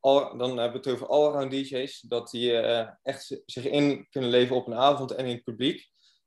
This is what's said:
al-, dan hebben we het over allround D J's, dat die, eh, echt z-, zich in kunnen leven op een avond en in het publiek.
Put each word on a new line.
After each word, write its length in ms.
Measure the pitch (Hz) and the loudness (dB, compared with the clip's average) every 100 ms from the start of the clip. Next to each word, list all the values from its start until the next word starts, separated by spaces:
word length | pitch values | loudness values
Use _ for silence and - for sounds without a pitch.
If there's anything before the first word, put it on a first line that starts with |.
al-, 360 | 135 139 131 117 | 4 4 2 -4
dan 200 | 127 123 | -4 -2
hebben 240 | 120 127 | -2 -2
we 60 | 131 | -4
het 60 | 120 | -4
over 100 | - | 2
allround 440 | 147 151 143 135 | 4 4 2 -4
D 160 | 135 135 | -4 -4
J's, 320 | 131 131 - | -6 -6 -10
dat 300 | 117 120 - | -6 -6 -6
die, 260 | 117 120 117 | -4 0 2
eh, 320 | 113 117 113 - | 2 0 -2 -8
echt 220 | 135 131 | -8 -8
z-, 180 | - 135 | -8 -12
zich 200 | - 127 | -10 -8
in 440 | 127 147 143 135 - | 0 2 2 0 -6
kunnen 200 | 135 120 | -4 2
leven 260 | 123 123 127 | 4 4 2
op 100 | 123 | -2
een 80 | |
avond 360 | 117 139 139 127 | 2 4 4 -2
en 160 | 113 127 | -6 -6
in 80 | |
het 100 | 120 | -6
publiek. 440 | - 110 127 87 - _ _ _ | -8 -4 -2 -4 -10 _ _ _